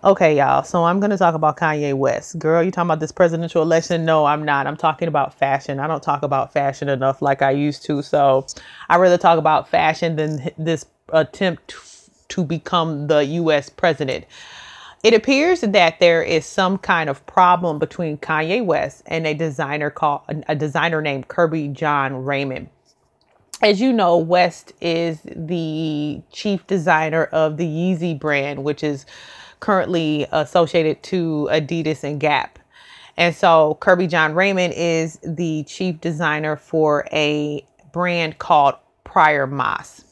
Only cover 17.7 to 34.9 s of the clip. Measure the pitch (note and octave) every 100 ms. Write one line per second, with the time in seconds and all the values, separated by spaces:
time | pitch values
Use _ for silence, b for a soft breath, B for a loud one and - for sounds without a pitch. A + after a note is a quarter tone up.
17.7 | D3+ D3+ - E3 D3+ - D#3 D#3+ G#3 G#3+
18.7 | D3 D3 - - D#3+ D#3 D3+ D#3+ C3+ C#3+
19.7 | D3+ D3 - D3+ C#3+ - D3+ - D#3 D3+
20.7 | D3+ E3 D#3+ D#3 C3+ C3 - E3+ D#3+ D3
21.7 | C3+ D#3 D3 C3+ C3+ C3 C#3 C#3 C3 -
22.7 | _ _ _ _ _ _ _ _ - G#3+
23.7 | G3 C4 A#3+ F#3 F3 E3 F3+ F3 - -
24.7 | _ E3+ E3 E3+ D#3 - - D#3+ F3 D#3+
25.7 | D#3 D#3+ D3 D3 D#3 - - G#3 G3 -
26.7 | G3 D#3+ D#3 D#3+ D#3+ D3+ D#3+ D#3 D3+ E3+
27.7 | D#3 F3+ F3+ F3 D3+ D3+ C#3+ C#3 C#3+ C#3
28.7 | C#3+ D3+ C#3+ - B B B B B -
29.7 | G3 - F3 D#3+ D3+ C#3 - D3 F3+ E3
30.7 | F3 D#3 D3+ - F#3 E3 D3+ D3 D#3 C#3+
31.7 | E3+ D#3 D3+ C#3+ D3 D3+ C#3+ - - _
32.7 | B B B B - F3 E3 - E3 D3+
33.7 | D3+ - F3+ F3+ E3 D#3 D#3 G3 F#3+ F3+
34.7 | - E3+